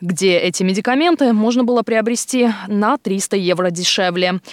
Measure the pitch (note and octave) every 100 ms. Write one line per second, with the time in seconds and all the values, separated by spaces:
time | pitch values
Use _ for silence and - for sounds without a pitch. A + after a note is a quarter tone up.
0 | F3 E3+ F#3+ F3 F3+ F3 F#3 F#3+ A#3 C4
1 | E4+ E4 C4+ G#3+ A3 B3 A#3+ A#3+ A3 A3+
2 | G#3+ A#3+ - B3+ A#3+ G3+ F#3+ G#3 G#3 C#4+
3 | - G3 - G3+ F3+ F3 F3+ F3 F3 -
4 | F#3 F3 F3+ F#3 -